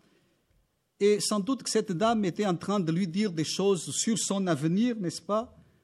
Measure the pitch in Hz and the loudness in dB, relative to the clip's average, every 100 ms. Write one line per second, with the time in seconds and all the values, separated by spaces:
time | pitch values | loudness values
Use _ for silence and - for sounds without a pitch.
0 | _ _ _ _ _ _ _ _ _ - | _ _ _ _ _ _ _ _ _ 2
1 | 202 208 - 214 185 262 - 220 214 165 | 4 4 2 0 0 -2 0 -2 0 0
2 | 220 226 190 180 202 170 - 208 165 165 | 2 2 0 0 0 0 0 0 0 0
3 | 196 180 214 160 151 - 196 185 147 - | 0 0 -2 -2 -4 0 0 0 -2 -4
4 | - 214 - 196 185 143 160 190 247 220 | -2 -2 0 -2 0 0 0 2 0 0
5 | 170 - - 214 247 - - _ | -4 -6 -4 -4 -4 -12 -20 _